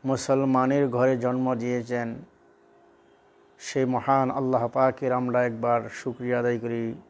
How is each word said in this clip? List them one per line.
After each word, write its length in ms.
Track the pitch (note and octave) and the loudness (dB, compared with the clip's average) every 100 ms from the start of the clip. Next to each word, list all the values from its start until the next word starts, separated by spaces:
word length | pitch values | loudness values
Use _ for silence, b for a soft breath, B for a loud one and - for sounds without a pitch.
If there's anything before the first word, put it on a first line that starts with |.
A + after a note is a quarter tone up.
মুসলমানের 840 | C3 C3 - C3+ C3+ C3 C3 C#3+ C#3 | -2 -2 2 2 4 4 4 2 2
ঘরে 280 | A#2+ B2+ B2+ | 2 2 2
জন্ম 380 | B2 B2+ B2+ | 0 0 0
দিয়েছেন, 600 | A#2+ A#2+ B2 A#2 A#2+ A#2 B2 - _ _ _ _ _ _ _ _ _ _ _ _ _ | -2 -2 -4 -4 -4 -4 -10 -16 _ _ _ _ _ _ _ _ _ _ _ _ _
সেই 260 | - C#3 | -6 -2
মহান 460 | C3 B2 C#3 C3+ C3 | 0 0 2 2 2
আল্লাহ 380 | C3+ C3 B2+ A#2 | 0 0 0 0
পাকের 440 | C3 C3 B2+ C3 | 2 2 2 -2
আমরা 320 | B2+ B2+ B2 | -2 0 0
একবার 440 | B2 A2+ A#2+ A#2 G#2+ | 0 -2 0 0 -2
শুকরিয়া 500 | - C3+ A#2 B2 B2 | -8 -10 -6 -2 0
আদায় 200 | A#2+ A#2+ | 0 -2
করি 360 | A#2 A#2 A2+ - | -4 -4 -4 -8